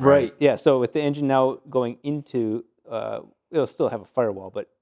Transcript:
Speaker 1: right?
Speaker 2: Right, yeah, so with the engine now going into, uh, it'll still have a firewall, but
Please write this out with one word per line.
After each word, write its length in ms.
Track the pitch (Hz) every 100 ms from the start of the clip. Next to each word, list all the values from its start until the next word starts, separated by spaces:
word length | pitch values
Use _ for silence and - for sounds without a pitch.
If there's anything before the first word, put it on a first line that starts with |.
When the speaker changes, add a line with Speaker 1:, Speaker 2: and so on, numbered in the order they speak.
Speaker 1:
right? 20 |
Speaker 2:
Right, 320 | 135 143 117 -
yeah, 160 | 143 113
so 240 | 156 131
with 120 | 120
the 80 | 156
engine 260 | 147 143 139
now 320 | 135 131 - 147
going 280 | 131 120 123
into, 640 | 143 147 139 127 110 113 - _ -
uh, 320 | 113 110 110 - _ _
it'll 140 | 165 127
still 220 | - 131
have 120 | 117
a 40 | 92
firewall, 440 | - 113 95 95
but 200 | 101 - _